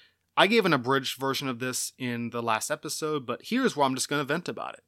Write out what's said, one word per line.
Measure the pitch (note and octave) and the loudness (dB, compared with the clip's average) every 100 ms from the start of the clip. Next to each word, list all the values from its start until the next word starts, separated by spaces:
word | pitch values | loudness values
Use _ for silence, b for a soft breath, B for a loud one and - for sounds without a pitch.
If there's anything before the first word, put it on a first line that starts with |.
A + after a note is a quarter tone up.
| b b b - | b b b 4
I | F#3 | 6
gave | A3+ F#3+ | 6 4
an | |
abridged | C#3+ A#2+ C3+ B2+ - | 4 4 0 0 -4
version | C3+ C3 C#3 | -2 -2 -4
of | A#2 | -4
this | B2+ B2 - - | -4 -4 -6 -6
in | B2+ A#2+ A#2+ | -6 -4 -4
the | A#2+ | -4
last | A#2 A2 - | 0 0 0
episode, | - A#2+ - D#3 D3+ A#2+ | -6 -6 -6 -4 -4 -4
but | A#2 | -6
here's | - A#3+ B3 D3 | -2 0 2 4
where | C3+ | 2
I'm | C3 | 2
just | - | -2
gonna | D3 | -2
vent | C3+ D#3+ E3+ | 0 -2 -4
about | A#2 B1 | -6 -8
it. | - | -12